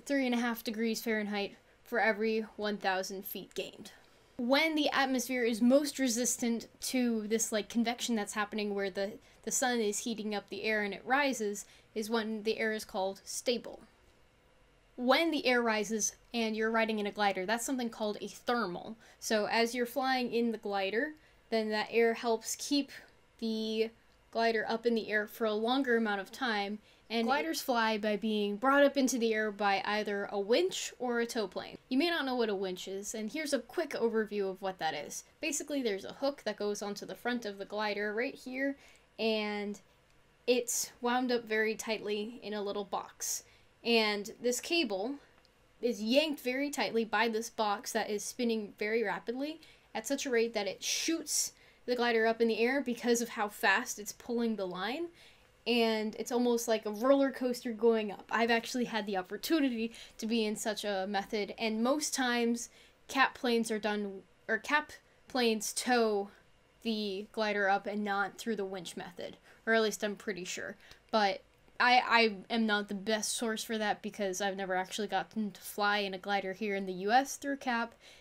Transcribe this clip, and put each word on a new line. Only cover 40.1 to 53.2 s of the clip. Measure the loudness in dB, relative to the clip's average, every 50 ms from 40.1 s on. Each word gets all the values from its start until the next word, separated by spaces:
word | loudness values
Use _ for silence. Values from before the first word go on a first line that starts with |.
| _ -20 _ _ _ _ _
it's | 2 2 2 2 0 -2 -4 -4 -6 -6 -4
wound | -2 0 0 2 2 2
up | 0 0 0
very | 0 0 2 2 2 0
tightly | -2 -4 -4 -4 -4 -2 -2 -2 -2 -4 -6 -8 -10
in | -10 -8 -6
a | -4 -4
little | -4 -4 -4 -4
box. | -4 -4 -6 -6 -8 -10 -8 -6 -6 -6 -6 -8 -12 -20 -20 -20 _ _ _ 0
And | 2 4 4 4 2 0 -2 -4 -8 -8 -4
this | -2 0 0 -2
cable | -2 0 2 2 2 2 0 -2 -2 -4 -6 -8 -12 -20 _ _ _ _ _ _ _ _ _ -4
is | -2 -2 -2 0
yanked | 0 4 4 4 4 4 0 -4
very | -4 -2 -2 0 -2 -2
tightly | -2 -2 -2 0 0 0 0
by | 2 2 2 2
this | 2 0 -2 -4 -4
box | -2 -2 0 0 0 -2 -4 -2
that | -2 -2 0 0
is | -2 -4 -4
spinning | -6 -4 -2 0 0 0 -2 -4 -6 -6 -6
very | -2 0 0 0 0
rapidly | 0 -2 -4 -4 -6 -6 -4 -4 -6 -6 -10 -16 -20 -20 -20 _ _ -10
at | -8 -4
such | -4 -4 -2 0
a | 2
rate | 2 2 2 2 0
that | -2 -2
it | -2 -4 -6 -4
shoots | -4 -2 -2 0 0 -2 -2 -2 -2 -2 0 -2 -2 -6 -12 -20 -20 -20 _ -4
the | -2 0
glider | 0 2 2 4 4 4
up | 4 4 4
in | 2
the | 2 4
air | 4 2 2 2 2
because | 0 -2 -2 0 2 2 2 2